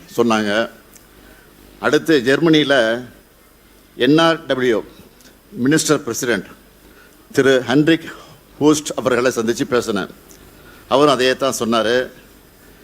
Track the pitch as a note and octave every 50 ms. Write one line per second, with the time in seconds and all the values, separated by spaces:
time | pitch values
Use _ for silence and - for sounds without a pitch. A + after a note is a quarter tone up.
0 | - - - - A#2 A#2 A2 G#2+ G#2+ G#2 G2+ A2 A2+ - - - - - - -
1 | - - - - - - - - - - - - - - - - - A#2+ C3+ D3+
2 | - - D#3+ C#3 A2 B2+ C3+ C#3+ D#3+ E3+ D#3 D3+ C#3+ C3 C#3+ C3+ A2+ A2+ A#2 A#2+
3 | B2+ A#2+ - - - _ _ _ _ _ _ _ _ _ _ _ _ _ - -
4 | A#2+ C3 D3 D#3+ E3 E3 E3 D#3 D#3 C3+ C#3 B2+ B2+ B2+ A2+ G2 - - - -
5 | - - _ _ - - - _ _ - G#2 G#2+ A#2+ C3+ D#3 D#3 - - D3+ C3+
6 | - A#2+ A2+ - B2+ A#2+ A2+ F#2 F2 - - - - - _ _ _ - - -
7 | - - _ _ - - - - C3 C3+ C3+ B2+ B2 A2 B2+ D3 D3+ D#3+ E3 D#3+
8 | - - - - - - - - - _ - - C#3+ D3+ D#3 D3+ D3 - - -
9 | A#2 C3 B2 A#2 B2 C3 A#2+ A#2+ A2 A2 A#2 A2+ C3+ - B2 A#2+ A2 A2 G#2 G2
10 | F2 - - - - - - - - - - - - - - - - - - C3+
11 | D3 D3 C3+ A#2 B2+ C3 B2+ B2+ C#3 C3+ A#2+ - A#2+ A2 A#2+ A2+ G#2+ G#2+ A#2+ B2+
12 | B2+ - - - - - - - - - _ - - - - -